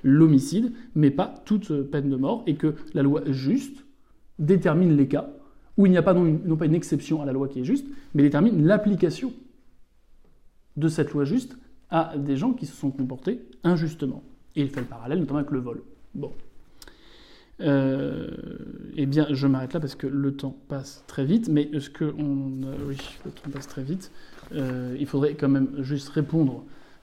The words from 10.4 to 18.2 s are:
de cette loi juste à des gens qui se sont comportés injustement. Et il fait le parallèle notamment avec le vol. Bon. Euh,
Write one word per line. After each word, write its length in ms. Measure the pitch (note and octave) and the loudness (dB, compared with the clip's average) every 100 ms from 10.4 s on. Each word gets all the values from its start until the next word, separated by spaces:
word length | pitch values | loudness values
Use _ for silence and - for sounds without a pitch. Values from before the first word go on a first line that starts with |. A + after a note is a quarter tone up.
| - _ _ - | -20 _ _ -2
de 120 | D#3 | 0
cette 260 | D#3+ D3 | 0 -2
loi 100 | D3 | 0
juste 340 | C#3+ A#3 - - - - _ | 0 0 -4 -14 -20 -20 _
à 280 | E3 D#3+ D3 | -2 -2 -4
des 180 | C#3+ C3+ | -2 0
gens 180 | A3 | 0
qui 120 | B3 D3+ | -2 -6
se 100 | - | -4
sont 160 | C#3 | -4
comportés 500 | C3+ B2+ C3 - A#3+ - - | -2 -6 -4 -4 -6 -8 -4
injustement. 600 | E3 F3 E3 - C#3 - - - - - | 0 2 0 -4 -6 -6 -14 -20 -10 -4
Et 60 | |
il 80 | C#3 | -4
fait 120 | - | -4
le 40 | B2 | -8
parallèle 340 | A#2+ A#2 D#3+ | -10 -6 -4
notamment 200 | D#3 D3 | -2 -2
avec 120 | C#3 | -2
le 80 | C#3 | -4
vol. 240 | A#2+ A2+ - - - | -6 -10 -14 -20 -16
Bon. 180 | - - - - - - - - - - - - - _ - | -12 -10 -10 -12 -16 -20 -20 -20 -20 -20 -20 -20 -20 _ -6
Euh, 640 | E3 G3 C4+ C3+ C#3+ - | 0 2 2 -2 -4 -6